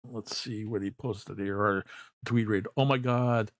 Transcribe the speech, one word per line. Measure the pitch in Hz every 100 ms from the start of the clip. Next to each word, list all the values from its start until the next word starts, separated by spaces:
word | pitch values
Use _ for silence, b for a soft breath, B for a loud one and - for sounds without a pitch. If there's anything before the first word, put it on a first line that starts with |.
| 123
Let's | 117 - -
see | - 110 107
what | 110
he | 98
posted | - 127 101 - 101
here, | 98 98
or | 104 98 - B B _ -
tweet | 120 107
read. | 101 98 -
"Oh |
my | 135 131
God | 127 123 123 120 110 _